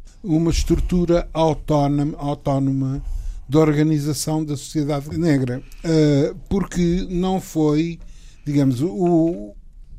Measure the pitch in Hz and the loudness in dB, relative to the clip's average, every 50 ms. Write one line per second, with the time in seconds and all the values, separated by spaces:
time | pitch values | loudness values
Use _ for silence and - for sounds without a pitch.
0 | - - - - - 196 156 160 165 165 160 - - - 170 160 - - 185 180 | -20 -20 -18 -10 -2 0 0 2 2 2 2 2 2 2 2 2 2 0 0 0
1 | 175 165 170 175 170 - - 156 160 160 147 - - - 160 143 143 139 147 147 | 2 2 2 0 0 -2 -2 0 2 2 0 -2 -2 0 2 2 2 2 0 0
2 | 143 151 160 - 143 143 147 139 - 147 139 135 139 135 135 135 135 131 135 139 | -2 -2 -4 -4 -6 -6 -6 -4 -2 -2 0 0 0 0 0 0 -2 -2 -4 -6
3 | - - - - - - - - - - 127 156 156 151 147 147 156 156 156 143 | -6 -6 -6 -6 -6 -8 -8 -10 -4 2 4 4 4 4 4 2 2 2 2 0
4 | 143 151 143 - - 160 156 156 160 147 147 135 - - - 156 147 139 151 143 | -2 -2 -4 -4 -4 -2 -2 -2 -2 -4 -6 -8 -8 -6 -4 -4 -2 -2 -4 -4
5 | 139 151 170 156 170 165 143 135 131 120 123 139 - - - - - 170 160 156 | -6 -6 -4 0 2 2 2 2 0 -2 -4 -8 -10 -14 -16 -8 -2 2 4 4
6 | 151 147 143 139 147 185 - - - - 196 196 180 - - 180 175 170 175 180 | 6 6 4 4 2 0 -2 -8 -6 -4 -2 -2 -2 -2 0 0 0 2 0 -2
7 | 185 - 185 175 185 185 190 185 - - - 160 151 151 147 151 165 170 165 - | -2 -4 -2 -2 0 0 -2 -2 -4 -4 -2 0 2 2 2 2 0 -2 -6 -10
8 | - - - - - - - - - 147 143 143 139 135 127 117 151 185 202 202 | -14 -18 -18 -18 -20 -20 -20 -12 -6 -2 0 2 2 2 2 0 -2 -2 0 0
9 | 180 175 175 165 165 165 175 196 208 202 202 - - - - - - - - | 2 4 4 4 4 2 0 -4 -10 -14 -16 -20 -20 -20 -20 -20 -20 -18 -18